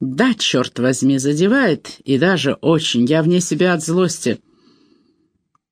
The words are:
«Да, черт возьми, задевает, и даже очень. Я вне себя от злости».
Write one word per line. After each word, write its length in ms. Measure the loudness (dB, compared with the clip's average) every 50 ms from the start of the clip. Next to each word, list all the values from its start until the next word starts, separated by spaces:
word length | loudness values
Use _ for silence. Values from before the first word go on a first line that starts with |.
«Да, 320 | -8 -6 -2 0 0 0 0
черт 440 | -2 -4 -2 -2 -2 -2 -2 -4 -2
возьми, 380 | -2 0 0 0 0 0 0
задевает, 840 | 0 0 -2 0 0 2 2 2 2 2 2 0 -2 -4 -16 -20 -14 -4
и 140 | -2 0
даже 380 | 2 2 2 0 0 0 -2 -2
очень. 500 | -2 0 0 0 0 0 -2 0 0 2
Я 180 | 2 2 2 2
вне 160 | 2 2 0
себя 340 | 0 -2 -2 0 0 0 0
от 80 | -2
злости». 600 | -2 -2 0 0 0 0 -2 -4 -4 -4 -4 -4 _ _ _ _ _ _ _ _ _ _ _ _ _ _ _ _ _ _ _ _ _ _ _ _ _ _